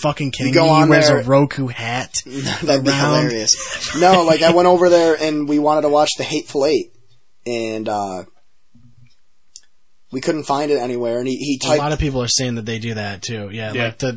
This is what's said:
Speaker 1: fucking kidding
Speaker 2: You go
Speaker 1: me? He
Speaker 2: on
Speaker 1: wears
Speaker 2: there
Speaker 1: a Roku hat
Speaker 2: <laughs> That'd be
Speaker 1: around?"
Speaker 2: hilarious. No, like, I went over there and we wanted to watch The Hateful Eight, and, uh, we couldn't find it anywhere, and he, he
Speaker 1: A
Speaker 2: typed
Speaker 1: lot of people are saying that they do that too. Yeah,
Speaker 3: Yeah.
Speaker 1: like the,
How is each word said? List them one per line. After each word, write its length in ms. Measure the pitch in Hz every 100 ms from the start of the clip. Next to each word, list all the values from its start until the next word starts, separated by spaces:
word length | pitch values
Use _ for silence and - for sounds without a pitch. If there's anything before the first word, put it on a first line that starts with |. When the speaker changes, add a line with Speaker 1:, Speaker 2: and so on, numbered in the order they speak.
Speaker 1:
fucking 300 | 151 147 143
kidding 220 | - 135
Speaker 2:
You 60 | 139
go 40 |
Speaker 1:
me? 60 | 160
He 120 | 156
Speaker 2:
on 60 | 156
Speaker 1:
wears 180 | 151 151
Speaker 2:
there 120 | 131
Speaker 1:
a 40 |
Roku 440 | 120 139 143 - 131
hat 540 | 117 117 123 - -
Speaker 2:
<laughs> 40 | -
That'd 580 | 135 135 - 151 139
be 60 | 135
Speaker 1:
around?" 360 | 139 143 147 151
Speaker 2:
hilarious. 680 | 113 110 - - - - 147
No, 240 | 180 185
like, 180 | 165 156
I 100 | 160
went 140 | 170 180
over 220 | 180 180
there 260 | 175 165 151
and 280 | 156 151 147
we 120 | 147
wanted 220 | 147 151
to 80 | 147
watch 200 | 147 151 -
The 60 |
Hateful 420 | 127 143 - 147 139
Eight, 280 | 131 - - - - - - 120
and, 420 | 120 113 110 110
uh, 340 | 104 101 92 95 - - - - 123 123 120 120 - - - - - - - - - -
we 100 | 131
couldn't 220 | 151 160 139
find 260 | 139 147
it 80 | 143
anywhere, 400 | 123 120 120 120
and 80 | 127
he, 80 | 127
he 220 | 139 135
Speaker 1:
A 60 | -
Speaker 2:
typed 120 | 151
Speaker 1:
lot 120 | 143
of 80 | 151
people 220 | 151 131
are 40 | 120
saying 280 | - 127 117
that 100 | 110
they 140 | 113
do 160 | 113 107
that 260 | 104 98
too. 280 | - 110 101
Yeah, 220 | 110 107
Speaker 3:
Yeah. 100 | 123 113
Speaker 1:
like 120 | -
the, 120 | 131